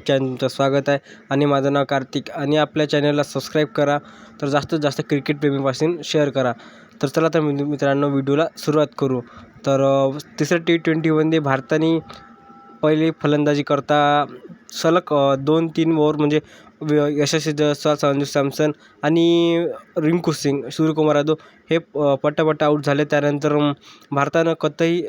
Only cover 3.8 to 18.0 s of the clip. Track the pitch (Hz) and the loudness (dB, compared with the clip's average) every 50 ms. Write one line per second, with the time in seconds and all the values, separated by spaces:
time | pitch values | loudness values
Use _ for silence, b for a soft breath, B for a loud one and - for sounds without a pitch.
3.8 | 147 143 147 143 - B B B B B B B 151 139 139 143 143 - 170 156 | 0 0 0 -2 -4 B B B B B B B -4 -2 0 0 -2 -2 -4 -2
4.8 | 147 143 139 - 151 - 147 143 135 - 147 143 151 143 139 135 135 135 131 - | -2 -2 -2 -4 -4 -2 -2 -2 -2 -2 -4 0 0 0 0 0 0 -2 0 0
5.8 | 156 160 175 156 135 - - 156 147 139 123 135 127 123 113 - B B B B | 0 0 -2 -2 -4 -2 0 0 0 0 0 0 0 -2 -2 -6 B B B B
6.8 | B B B - - 139 - 156 160 165 151 165 151 147 143 139 143 147 147 131 | B B B -6 -6 -4 0 0 0 0 0 0 0 0 -2 -2 -4 -4 -4 -2
7.8 | 143 139 139 139 143 147 139 139 135 139 143 147 165 - - - - 156 147 156 | 0 0 0 0 0 0 0 -2 -2 0 0 0 -2 -2 -4 -8 -4 -2 0 0
8.8 | 147 139 - - 143 135 127 123 120 B B B B B B - - 143 139 135 | 0 -2 -2 -4 -4 -2 -2 -4 -6 B B B B B B -8 -4 -2 0 2
9.8 | 135 135 135 135 135 135 135 147 - - - - 151 143 180 170 165 175 170 165 | 2 2 2 2 0 0 -2 -6 -12 -10 -6 -4 -2 0 0 0 0 0 0 0
10.8 | 160 170 156 160 156 160 156 156 156 160 160 160 147 139 135 135 131 - 160 156 | 0 0 -2 0 0 0 2 2 2 2 0 0 0 0 -2 -2 -2 -2 -2 0
11.8 | 160 160 165 160 160 - B B B B B B - - - - - - - - | 0 0 0 0 -2 -6 B B B B B B -20 -20 -20 -20 -20 -20 -10 -4
12.8 | - 151 156 156 160 165 160 - - 147 147 147 147 147 147 143 139 - 147 139 | 0 0 2 2 2 0 -2 0 0 0 2 2 2 2 2 0 0 0 -2 -2
13.8 | 131 - 147 147 147 147 147 147 147 - - - - - - - _ - - - | 0 0 2 2 4 4 2 2 0 -2 -6 -16 -20 -20 -20 -20 _ -18 -8 -4
14.8 | - 165 165 180 - - 151 143 139 139 139 135 139 143 156 165 165 160 156 165 | 0 2 2 2 0 0 0 2 2 2 2 0 0 0 0 2 0 -2 -2 0
15.8 | 165 165 165 156 151 151 151 147 151 147 147 151 - B B B B B B - | 0 2 2 2 2 2 2 2 0 2 0 0 -2 B B B B B B -10
16.8 | 156 151 151 151 147 147 147 147 147 139 165 156 147 156 147 147 151 147 143 - | -4 0 0 2 2 0 0 0 -2 0 0 -2 -2 -2 -2 0 0 0 0 0
17.8 | - 156 151 147 | 0 -2 0 0